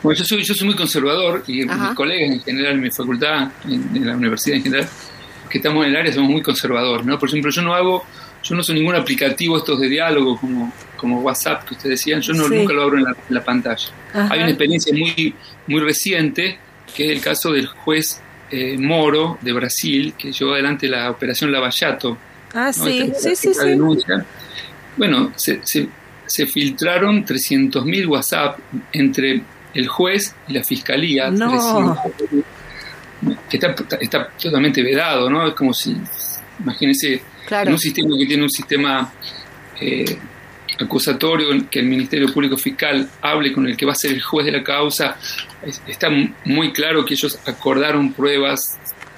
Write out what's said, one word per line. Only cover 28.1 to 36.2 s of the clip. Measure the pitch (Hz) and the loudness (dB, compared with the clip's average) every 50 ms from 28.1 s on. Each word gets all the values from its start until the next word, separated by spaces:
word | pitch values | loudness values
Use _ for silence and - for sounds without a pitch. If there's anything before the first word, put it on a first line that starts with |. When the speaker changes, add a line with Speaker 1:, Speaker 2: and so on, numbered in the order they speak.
| 147 131 - - - 165 147 139 - - - - - 127 - - - | 2 0 0 0 0 0 0 0 -2 -4 -14 -10 -10 -10 -10 -6 0
Speaker 1:
entre | 151 139 135 135 - 131 135 131 117 - - - - - - - | 4 4 4 4 2 0 2 0 0 -2 -6 -20 -20 -20 -10 -4
el | 147 127 131 | -4 -2 -2
juez | - - 180 180 190 208 202 - - - - - | 0 0 2 2 2 0 0 -2 -8 -12 -12 -4
y | 143 | -4
la | 135 117 | -4 -2
fiscalía. | - 127 117 - - 135 139 156 170 147 135 131 135 | -2 -4 -4 -2 -2 0 0 2 2 2 2 2 2
Speaker 3:
No. | 185 202 226 240 | 2 2 2 2
Speaker 1:
Trescientos, | 254 247 240 233 220 214 185 175 165 - - 453 - - - - - - - - - - - - - - - - - - - - - - - - - - - - | 2 2 2 2 4 4 4 4 2 0 -2 -6 -4 -4 -6 0 0 0 0 0 -6 -20 -18 -18 -16 -16 -16 -16 -16 -18 -20 -20 -10 -4 -2 -2 -2 -2 -6 -4
que | - - | -2 0
está, | - 175 - - - - - - | 0 0 0 -2 -6 -6 -6 -4
está | - - - 143 123 - | -4 -2 -2 -2 -4 -4
totalmente | - - - 170 156 139 139 151 135 131 123 | -8 -6 -4 0 2 2 4 4 4 2 2
vedado, | 123 135 143 165 170 151 131 123 127 | 2 2 2 2 2 2 2 2 2
¿no? | 139 156 165 156 | 2 2 2 0
Es | 147 | 0
como | - 143 131 120 | 2 0 0 0
si, | - - - - - - - - - | 0 -2 -2 -4 -4 -4 -8 -10 -10